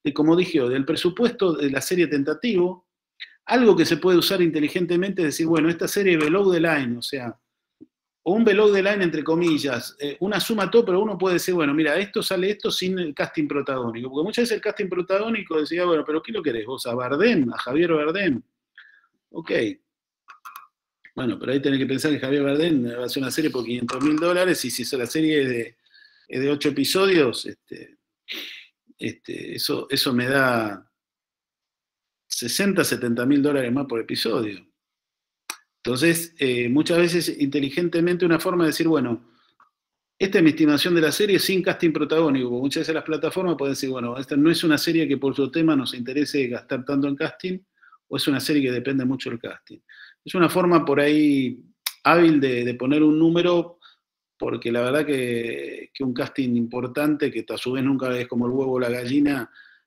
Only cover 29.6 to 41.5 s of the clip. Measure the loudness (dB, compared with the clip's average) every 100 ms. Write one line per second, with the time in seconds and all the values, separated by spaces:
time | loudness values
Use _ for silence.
29.6 | -4 -4 -4 -2 0 0 0 2 2 0
30.6 | -2 -8 -16 _ _ _ _ _ _ _
31.6 | _ _ _ _ _ _ -12 -8 -4 0
32.6 | 0 2 0 0 -2 0 2 2 2 0
33.6 | 0 -2 -2 -6 -6 -4 -2 -2 -4 -8
34.6 | -18 _ _ _ _ _ _ _ -18 -18
35.6 | _ _ -6 0 2 0 -4 -4 -2 0
36.6 | 0 2 2 2 2 2 -2 -2 -2 0
37.6 | -2 -2 -2 2 0 2 2 2 0 0
38.6 | 0 2 2 2 0 -4 -8 _ _ _
39.6 | _ _ _ _ _ -4 0 4 4 6
40.6 | 4 4 2 2 2 2 2 2 2